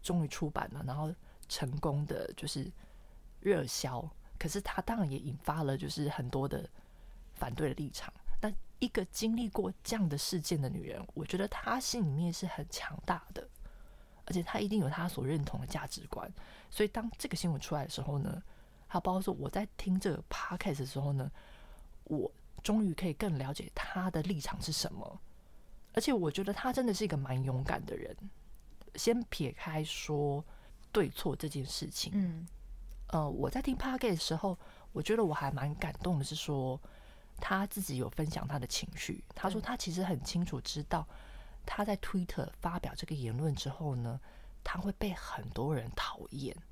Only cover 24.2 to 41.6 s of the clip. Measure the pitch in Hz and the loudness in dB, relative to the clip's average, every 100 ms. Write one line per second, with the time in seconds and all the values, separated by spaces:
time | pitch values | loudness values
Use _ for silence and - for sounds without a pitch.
24.2 | 156 170 - - - 151 - - - - | 2 2 0 -2 -2 0 0 -2 -8 -10
25.2 | - - - - - - - - 226 247 | -14 -16 -18 -18 -16 -16 0 2 4 4
26.2 | 165 143 196 202 254 254 247 190 208 151 | 4 2 0 0 2 4 4 4 2 2
27.2 | 135 131 131 131 139 - - - - - | 2 2 2 2 2 0 0 -4 -6 -8
28.2 | 202 - - - - - - - - 233 | -10 -12 -14 -14 -14 -14 -12 0 4 4
29.2 | 233 - 135 - - 156 156 - - 147 | 2 -2 -2 -2 -4 -2 -2 -4 0 2
30.2 | 147 143 156 - - - - - 175 - | 4 2 -2 -12 -16 -18 0 2 2 2
31.2 | 170 - 156 143 131 - - - 170 202 | 0 0 -2 -2 -4 -4 -4 -4 0 2
32.2 | 185 160 170 - - - - - - 165 | 2 0 -8 -10 -12 -12 -10 -10 0 2
33.2 | 151 135 135 254 277 254 269 254 247 170 | 2 2 2 2 2 2 2 2 4 4
34.2 | - 160 196 180 - - - - 147 220 | 2 2 2 0 -6 -16 -8 -4 2 6
35.2 | 202 151 139 135 139 147 156 - 180 165 | 6 4 0 0 0 0 -2 0 2 2
36.2 | 139 151 - 139 131 131 - - - - | 2 -2 0 2 2 -2 -6 -16 -18 -18
37.2 | - - - 190 196 - 185 131 123 - | -14 -6 0 2 2 -2 -2 0 0 0
38.2 | 156 160 135 143 123 - - - - - | 0 0 -2 -2 0 -2 -2 -6 -6 -6
39.2 | - - - 214 - 247 - 170 185 156 | -6 -2 0 0 -2 -2 0 0 2 2
40.2 | - 175 175 135 - - 143 170 151 - | 2 2 2 0 -4 -4 0 0 0 -10
41.2 | - - - - | -12 -12 -12 -10